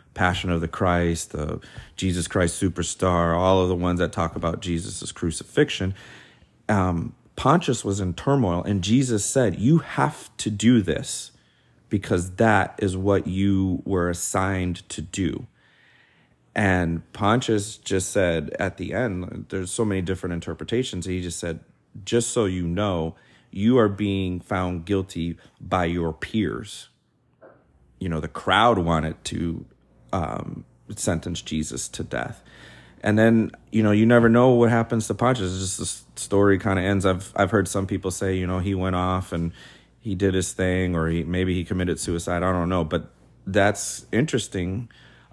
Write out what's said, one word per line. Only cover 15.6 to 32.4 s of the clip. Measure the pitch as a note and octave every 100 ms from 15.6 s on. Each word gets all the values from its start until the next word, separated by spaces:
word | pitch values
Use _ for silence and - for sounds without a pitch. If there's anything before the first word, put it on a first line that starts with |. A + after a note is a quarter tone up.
| _ _ _ _ _ _ _ _ _
And | - G2+ F2+ E2+ E2 -
Pontius | - G#2 A#2+ - G#2+ G2+ -
just | - G2 F2+
said | G#2 F2+ E2 D2 -
at | F#2+ -
the | F2+
end, | F#2 B2 F2+ F2+ - -
there's | F#2+ F#2
so | - G#2+
many | F#2+
different | F2+ F2+ F2+
interpretations. | E2+ E2+ D#2 D2+ A2+ C3 F#2 F2+
He | F2+
just | F2 -
said, | F2 D#2+ - _ _ -
"Just | F#2+ A#2 A#2
so | B2 G2+
you | F2+ E2+
know, | F2 G#2 F2 D#2+ - _ _ _
you | F#2+ G#2+ B2+
are | G#2+
being | G2+ G#2 G2 F#2 F2+
found | - F#2+ F#2 F2+ F2
guilty | G2 F2+ E2+ E2 E2 - _
by | F2+ F#2 E2+
your | F2 E2+
peers." | D#2+ - A2+ F2 A1+ G#2 - - _ _ _ _ _ - - _ _ _ _
You | F#2
know, | D#2+
the | D#2
crowd | - - F#2+ A#2 G#2
wanted | E2+ E2 D#2 - -
to, | - E2+ E2 - _ _ _ _
um, | F#2 D2+ - - - - _ - G2+
sentence | - F2 - E2
Jesus | - D#2 D#2 - -
to | -
death. | - B1+ A#1 -